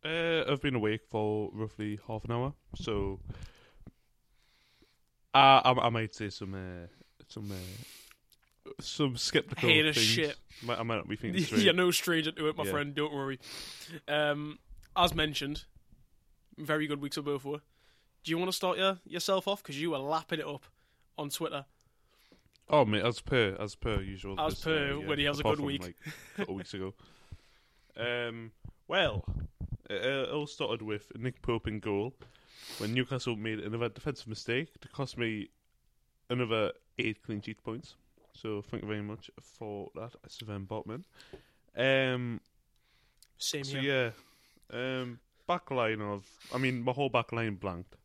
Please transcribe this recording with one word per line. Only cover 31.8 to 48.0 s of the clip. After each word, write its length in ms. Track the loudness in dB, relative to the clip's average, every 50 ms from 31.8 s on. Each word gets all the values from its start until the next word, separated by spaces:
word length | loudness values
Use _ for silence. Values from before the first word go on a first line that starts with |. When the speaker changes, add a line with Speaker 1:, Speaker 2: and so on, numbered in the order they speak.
| -2 0 0 0 0 -2 -6 _ -20 -20 -20 -20 -20 -20 -20 -20 -16 -14 -8 -4
Speaker 1:
When 140 | -4 0 2
Newcastle 400 | 0 0 0 -2 -4 -2 -2 -2
made 240 | -2 -2 -4 -4 -4
another 300 | -4 -4 -2 -2 -2 -2
defensive 380 | -4 -4 -6 -6 -6 -6 -8 -10
mistake 540 | -10 -8 -4 -2 0 -2 -2 -4 _ -20
to 60 | -20 -16
cost 300 | -6 -6 -6 -6 -2 -2
me 320 | -2 -2 -2 -4 -6 -10 _ _ _ _ _ _ _ _ _ _ _ _ _ _ _ _
another 420 | 0 0 2 2 2 2 2 2 0 -4 _ _ _ -2
eight 240 | -2 -2 -2 -4 _
clean 180 | -6 -6 -6
sheet 220 | -6 -8 -12 -8 _
points. 320 | -8 -8 -8 -10 -14 -20 _ _ _ _ _ _ _ _
So 300 | -10 -6 -4 -4 -4 -6
thank 180 | -6 -8 -8 -4
you 60 | -4
very 140 | -4 -4 -4
much 260 | -6 -8 -10 -12 -18 -20 -20
for 520 | -20 -20 -16 -12 -10 -8 -8 -8 -8 -10 _
that, 200 | -12 -12 -12 -14 -18 -20 -20
Sven 380 | -16 -14 -10 -8 -6 -6 -6
Botman. 380 | -6 -6 -8 -6 -8 -10 -10 -12 _ _ -20 -20 -20 -20 -20 -20 _ _ _ _ _ _ 0
Um, 640 | 2 4 4 4 4 2 2 0 -2 -2 -4 -6 _ _ _ _ _ _ _ _ _ _ _ _ _ _ _ _ -20 _ _ _
Speaker 2:
Same 260 | -6 -4 -4 -4 -6
Speaker 1:
so 140 | -4 -4 -2
Speaker 2:
here. 340 | 0 2 4 4 2 2 -2 -6 -18 -20 _ _ _ _ _ _ _ _ -6
Speaker 1:
yeah, 40 | -4 -4 -2 -2 -4
um, 180 | -4 -6 -8 -12 _ _ _ _ _ -2
back 220 | -2 -2 -2 -2
line 300 | 0 2 2 2 2 0
of, 240 | -2 -2 -4 -4 -6 -14 -20 -20 -12 -6 -4
I 40 | 0
mean, 240 | 0 0 0 0
my 100 | 0 -2
whole 180 | 0 0 0 2
back 220 | 2 2 0 2
line 240 | -2 -2 -2 -2 -4
blanked. 400 | -4 -4 -6 -6 -6 -8 -12 -16 -20